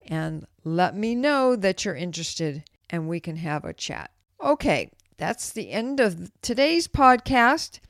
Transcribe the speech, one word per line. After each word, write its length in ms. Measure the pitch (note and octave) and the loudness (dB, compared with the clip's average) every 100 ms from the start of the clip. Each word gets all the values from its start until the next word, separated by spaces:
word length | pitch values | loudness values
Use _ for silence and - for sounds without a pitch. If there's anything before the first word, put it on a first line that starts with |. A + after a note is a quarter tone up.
| - | -8
and 400 | D#3+ D#3+ D#3 - _ | -6 -4 -8 -12 _
let 320 | D#3+ E3 F3+ | -4 0 2
me 200 | G3 A3 | 0 -2
know 420 | A#3+ C#4 C#4+ C4 B3 | 0 2 2 2 2
that 280 | F#3+ F#3 | 2 0
you're 120 | G#3+ C#3 | -2 -4
interested 680 | F3 E3 E3 - D#3+ C#3+ - _ _ | -6 -6 -8 -4 -4 -6 -12 _ _
and 200 | E3+ D#3+ | -6 -4
we 120 | E3+ | -6
can 160 | E3 D#3+ | -6 -8
have 280 | E3 D3 | -6 -6
a 80 | - | -6
chat. 360 | - - - - _ _ - | -10 -10 -10 -12 _ _ -4
Okay, 480 | - D4 C#4 C#3 D2 _ _ - | 0 0 2 0 -2 _ _ -8
that's 340 | E3 A3+ - | -6 -4 -8
the 200 | - G#2+ | -8 -6
end 300 | D#3 A#3 C#4 | -6 -2 2
of 300 | A3+ E3+ F3 _ | 2 0 -10 _
today's 480 | - A#3+ C#4+ E4+ D#4+ | -4 2 2 2 0
podcast. 920 | - C4 B3+ - C4 A#3 D#4 - - _ | 4 6 6 4 4 4 4 -2 -14 _